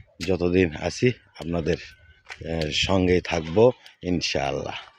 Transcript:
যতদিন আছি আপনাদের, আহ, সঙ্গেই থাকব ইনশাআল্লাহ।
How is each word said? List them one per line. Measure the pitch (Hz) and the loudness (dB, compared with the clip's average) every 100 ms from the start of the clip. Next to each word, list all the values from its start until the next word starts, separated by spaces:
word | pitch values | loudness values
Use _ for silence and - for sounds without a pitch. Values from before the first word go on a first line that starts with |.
| - _ 85 | -20 _ -2
যতদিন | 90 87 90 90 76 | 0 2 4 2 0
আছি | 85 - 123 120 _ - | -6 0 0 0 _ -14
আপনাদের, | 80 85 78 - | -6 -4 -2 -4
আহ, | - - - _ _ - 78 82 78 | -6 -20 -20 _ _ -14 -8 -4 -4
সঙ্গেই | - - 95 92 90 | -2 0 2 4 2
থাকব | - 85 80 87 120 - - _ | 2 -4 0 4 4 4 -10 _
ইনশাআল্লাহ। | 90 87 - - 69 69 - - - | -4 -2 -2 -2 -2 -4 -6 -10 -16